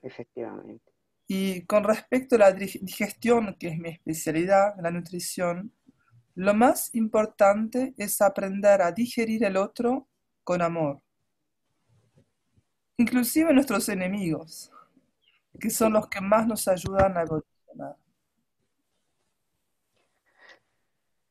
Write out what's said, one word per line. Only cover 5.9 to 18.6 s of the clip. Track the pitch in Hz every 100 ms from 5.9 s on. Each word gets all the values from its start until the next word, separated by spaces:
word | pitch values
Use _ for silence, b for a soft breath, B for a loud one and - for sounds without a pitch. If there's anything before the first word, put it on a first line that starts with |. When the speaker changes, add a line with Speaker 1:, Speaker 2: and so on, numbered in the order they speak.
| _ _ _ _ -
Speaker 2:
lo | 185
más | 208 254 320 - 226
importante | 220 220 214 - 202 208 220 254 262 -
es | 202 -
aprender | 202 196 196 196 202 196
a | 175
digerir | 175 240 - 220 220 202
el | 190
otro | 202 - 240 269 - _ _ _
con | - 180
amor. | 170 170 151 143 _ _ _ _ _ _ _ _ _ _ _ _ _ _ _ _ _ _ _ -
Inclusive | 233 247 240 311 320
nuestros | 269 277 196 -
enemigos, | 196 185 202 175 156 160 - - b b _ _ _ _ _ _ -
que | 220
son | - 220
los | 214 -
que | 196
más | 190 214 226
nos | 214 -
ayudan | 180 185 196 190 180
a |
evolucionar. | 160 156 - _ _ - 139 - _ _ _ _ _ _